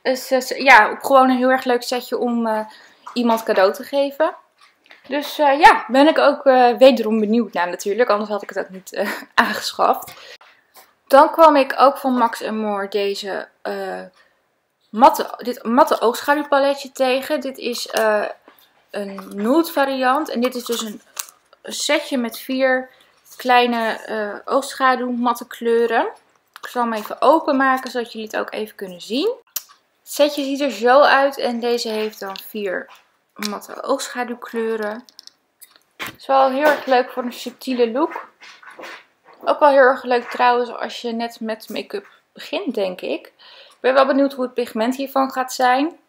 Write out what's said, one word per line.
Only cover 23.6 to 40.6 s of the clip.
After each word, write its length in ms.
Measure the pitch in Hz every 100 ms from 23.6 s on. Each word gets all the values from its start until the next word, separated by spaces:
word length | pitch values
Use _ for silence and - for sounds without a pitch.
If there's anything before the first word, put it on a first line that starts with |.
| 247 233 226 - -
eh, 480 | 220 208 202 -
oogschaduw 580 | 262 269 - 262 247 247
matte 360 | 240 247 240 240
kleuren. 640 | - 233 233 233 233 381 - _ _ _ -
Ik 60 | -
zal 160 | 247
hem 100 | 233
even 280 | 220 208 -
openmaken, 720 | 247 320 320 269 269 262 254
zodat 200 | 240 226
jullie 160 | 226 214
het 100 | -
ook 160 | 208
even 220 | - 214 -
kunnen 260 | 190 175
zien. 320 | 175 240 403 523 _ - - _ _ _
Het 120 | -
setje 320 | - 294 294
ziet 180 | 269 277
er 100 | 285
zo 300 | 208 233 262
uit 360 | 285 269 277 277
en 220 | 240 240
deze 300 | 240 240 233
heeft 300 | 214 214 214
dan 180 | 196 190 -
vier 420 | 220 196 180 - - _ _ _
matte 500 | - 208 202 - -
oogschaduwkleuren. 1200 | - 269 - 254 240 240 - 233 226 220 208 220 - - - _ _ _ - _ _ _
Het 180 | - -
is 80 | -
wel 240 | 269 269
heel 160 | 262 302
erg 200 | 277 -
leuk 260 | 254 247
voor 120 | -
een 100 | 247
subtiele 580 | - 247 - - 247 233
look. 360 | 233 320 - - _ - - - - - - _ _ _ - -
Ook 140 | 294
wel 100 | 302
heel 80 | 277
erg 260 | 254 262
leuk 260 | 247 240 233
trouwens 400 | - 247 240